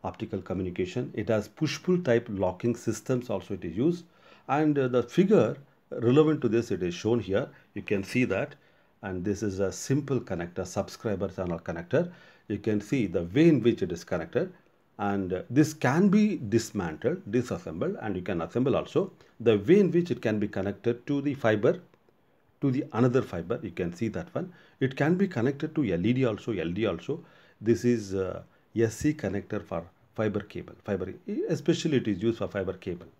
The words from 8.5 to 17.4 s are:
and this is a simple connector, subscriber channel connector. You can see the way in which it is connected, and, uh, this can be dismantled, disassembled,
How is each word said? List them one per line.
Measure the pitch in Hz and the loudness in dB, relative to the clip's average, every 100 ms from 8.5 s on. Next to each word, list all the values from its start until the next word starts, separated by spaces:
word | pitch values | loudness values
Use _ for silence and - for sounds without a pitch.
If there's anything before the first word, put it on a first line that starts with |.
| - _ _ _ _ | -10 _ _ _ _
and | 101 92 | -8 -4
this | 98 101 | -2 -2
is | 107 92 | -2 -2
a | 95 | -4
simple | 87 - 139 143 127 | -4 -2 -2 0 -4
connector, | - 87 87 - 90 | -2 -6 -6 -6 -6
subscriber | 104 98 - 113 95 98 | -6 -6 -6 -4 -4 -4
channel | 95 90 92 | -4 -6 -6
connector. | - 85 87 139 175 - - _ - | -6 -10 -2 -2 -2 -8 -20 _ -8
You | 98 | -4
can | - 107 | -2 -2
see | - 139 98 | -2 -2 0
the | 90 | -2
way | 85 117 165 | -2 4 6
in | 143 | 6
which | 117 110 | 4 2
it | 90 | -2
is | 87 | -6
connected, | - 90 80 123 175 - _ _ _ - | -4 -6 -2 -4 -4 -8 _ _ _ -6
and, | 101 101 92 | -2 -2 -2
uh, | 90 - | -4 0
this | 123 151 | 2 2
can | - 127 151 208 | 2 0 4 4
be | 208 214 185 | 6 4 0
dismantled, | 104 113 - 104 87 78 120 185 101 | 0 0 0 -4 -4 -4 -4 -4 -2
disassembled, | 120 | -2